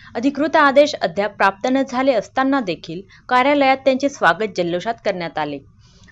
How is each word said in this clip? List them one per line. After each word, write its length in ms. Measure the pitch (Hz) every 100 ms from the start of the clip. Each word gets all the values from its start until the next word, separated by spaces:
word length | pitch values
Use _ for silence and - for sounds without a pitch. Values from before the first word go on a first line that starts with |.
| -
अधिकृत 420 | - 269 277 320 320
आदेश 380 | 285 269 294
अद्याप 420 | - 185 165 208 -
प्राप्त 300 | 196 196 254
न 120 | 262 269
झाले 220 | 247 269
असताना 480 | 226 - - 269 277
देखील 420 | 190 160 - 170 - - -
कार्यालयात 480 | 247 269 294 269 269
त्यांचे 320 | 269 262 277
स्वागत 480 | - 185 - 214 180
जल्लोषात 380 | 170 175 214 233
करण्यात 340 | - 180 165 160
आले. 200 | 147 143 - _ _ - -